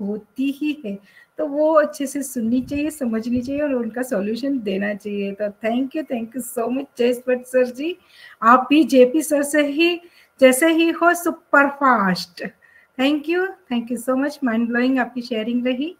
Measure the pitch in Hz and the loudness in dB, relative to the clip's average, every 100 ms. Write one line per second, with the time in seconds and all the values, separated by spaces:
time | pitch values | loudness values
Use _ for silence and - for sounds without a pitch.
0 | 202 214 - - 277 269 302 294 208 196 | -8 -8 -8 -4 -4 -2 -4 -6 -8 -10
1 | _ _ _ - 302 285 311 311 294 - | _ _ _ -8 -4 0 2 4 2 -2
2 | 277 285 262 247 226 254 247 285 302 302 | -6 -6 -8 -4 -2 -2 -2 -4 -4 -4
3 | 240 220 240 247 247 285 294 254 220 240 | -4 -4 -2 -4 -2 -4 -2 -2 -4 -6
4 | 254 202 208 233 277 269 208 190 202 208 | -4 -2 -2 -4 -2 -4 -2 -4 -4 -6
5 | 208 202 196 196 208 202 220 240 269 311 | -6 -6 -6 -4 -6 -4 -2 -2 -2 -6
6 | 285 240 226 262 - 247 233 262 269 - | -6 -6 -6 -10 -8 -6 -4 -4 -6 -2
7 | 240 240 254 247 247 254 247 240 320 359 | 0 0 -2 -4 0 0 0 -2 -8 -8
8 | _ - - - 226 254 254 294 254 262 | _ -20 -20 0 4 4 6 4 6 6
9 | 247 311 302 294 285 302 285 285 339 339 | 6 4 0 0 2 0 0 2 0 0
10 | - _ _ - 262 254 330 330 330 330 | -8 _ _ 4 4 6 4 4 2 2
11 | 339 339 339 330 _ 285 277 - 262 233 | 2 2 0 -6 _ 4 4 2 2 4
12 | 196 175 - - 196 - _ _ _ - | 2 0 -4 -12 -14 -14 _ _ _ -2
13 | 269 302 294 349 381 381 - 240 233 233 | 0 0 0 -2 -2 -6 -6 -6 -4 -6
14 | 262 254 294 294 254 220 233 240 254 262 | -2 -2 -2 -2 -2 0 0 0 0 0
15 | 240 247 240 220 226 247 247 247 311 | -2 -6 -6 -6 -2 -2 -2 -2 -4